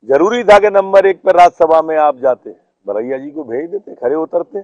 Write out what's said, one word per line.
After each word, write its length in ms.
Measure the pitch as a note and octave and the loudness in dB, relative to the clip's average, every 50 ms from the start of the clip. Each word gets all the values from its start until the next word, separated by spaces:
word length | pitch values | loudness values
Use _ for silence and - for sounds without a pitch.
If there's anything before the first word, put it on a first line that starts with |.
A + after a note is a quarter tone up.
| _ A2 | _ -2
जरूरी 340 | C3 C#3+ E3 G#3 A#3+ B3 A#3 | 0 0 0 0 -2 -2 4
था 140 | F#3 G#3 G3+ | 4 4 6
कि 120 | G3 G#3 | 6 4
नंबर 360 | G3 G3 F#3+ F#3+ F#3+ G3 F#3+ | 0 0 -2 2 2 2 2
एक 140 | G3 F#3 - | 2 -2 0
पर 140 | _ F#3+ F#3 | _ 0 4
राज्यसभा 440 | F3 F3 F3 _ _ E3+ D#3+ D#3+ D#3+ | 4 4 4 _ _ 0 2 2 0
में 140 | D#3+ D#3+ D#3+ | 0 0 -2
आप 220 | D#3 D3+ D3 C#3 B2+ | 0 0 0 -2 0
जाते, 360 | B2 C3 B2 - _ A2+ G2 _ _ _ _ _ _ | -2 -2 -2 -2 _ -20 -20 _ _ _ _ _ _
बरैया 320 | G2 G2+ G#2 A#2 B2+ C3+ C3+ | -8 -8 -6 -6 -6 -8 -10
जी 120 | C3+ D3 | -10 -14
को 140 | C#3+ D#3 D3 | -14 -14 -12
भेज 260 | A#2+ A2+ B2+ D#3 E3+ | -10 -8 -10 -8 -8
देते, 240 | - - _ - - | -10 -12 _ -14 -18
खड़े 200 | - B2 B2 C#3+ | -8 -6 -4 -4
उतरते। 440 | D#3+ D#3+ - - F3 - _ - G3+ | -4 -6 -4 -6 -6 -6 _ -12 -14